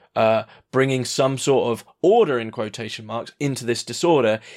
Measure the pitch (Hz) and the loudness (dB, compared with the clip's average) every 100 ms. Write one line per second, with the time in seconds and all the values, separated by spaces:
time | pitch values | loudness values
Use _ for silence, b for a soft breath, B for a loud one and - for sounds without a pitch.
0 | b - 113 113 107 B _ 127 135 131 | b 0 2 2 -2 B _ 0 0 0
1 | 120 - 147 135 - 135 120 110 - _ | -2 0 0 0 2 2 2 -4 -8 _
2 | 170 226 196 123 113 110 107 98 110 - | 2 4 4 0 -4 -6 -8 -8 -12 -12
3 | 110 117 - _ 143 131 120 117 - 120 | -10 -10 -10 _ -4 -4 -4 -4 -4 -2
4 | 170 156 113 110 B | 2 4 2 0 B